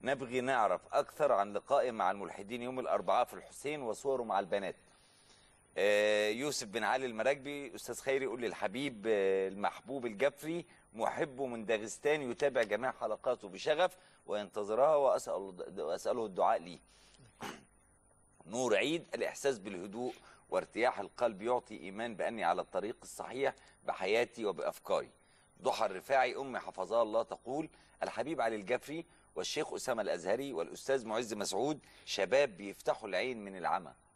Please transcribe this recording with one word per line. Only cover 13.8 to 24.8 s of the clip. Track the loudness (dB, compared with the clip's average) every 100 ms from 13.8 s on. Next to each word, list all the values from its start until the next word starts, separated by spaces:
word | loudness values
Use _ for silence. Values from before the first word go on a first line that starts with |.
| 2 0 -20 _ -4
وينتظرها، | -4 -4 -4 0 4 6 6
وأسأل، | 6 4 2 -4 -4 -8 -10 -6
وأسأله | -2 -2 0 0 0
الدعاء | 2 4 4
لي". | 0 -14 _ _ -20 -20 -20 -12
<clears throat> | -12 -12 -18 _ _ _ _ _ _ _ -6
نور | 0 4 6
عيد: | 4 0 -4
"الإحساس | -4 -4 -2 -2 -2
بالهدوء | -4 -8 -8 -6 -6 -8 -16 -20 -4
وارتياح | -2 -2 0 0 0
القلب | -6 -2 -2 0
يعطي | 0 -2 -2 -12
إيمان | -10 -8 -6 -4
بأني | -4 0
على | 0 0
الطريق | -2 -4 -6 -8
الصحيح | -12 -12 -10 -4 -4 -4 -12 -12
بحياتي | -8 -4 2 2 2 -2
وبأفكاري". | -4 -2 -4 -4